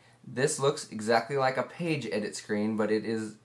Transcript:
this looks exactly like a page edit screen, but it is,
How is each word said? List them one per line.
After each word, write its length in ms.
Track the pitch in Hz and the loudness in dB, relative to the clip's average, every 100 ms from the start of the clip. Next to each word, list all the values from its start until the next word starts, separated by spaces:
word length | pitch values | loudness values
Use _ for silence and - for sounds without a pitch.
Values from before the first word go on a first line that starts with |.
| - _ - | -20 _ -8
this 320 | 120 151 - | 0 0 2
looks 320 | 139 147 - | 2 0 -4
exactly 460 | 107 107 113 113 139 | -4 2 2 2 2
like 220 | 131 127 | 2 0
a 60 | |
page 440 | - - 170 147 110 | -4 -4 -2 -2 -2
edit 240 | 107 101 - | -2 -4 -6
screen, 420 | - 104 107 107 | -4 -2 0 0
but 140 | 107 | 2
it 120 | 110 | 0
is, 320 | 107 113 107 - | 0 -2 -4 -8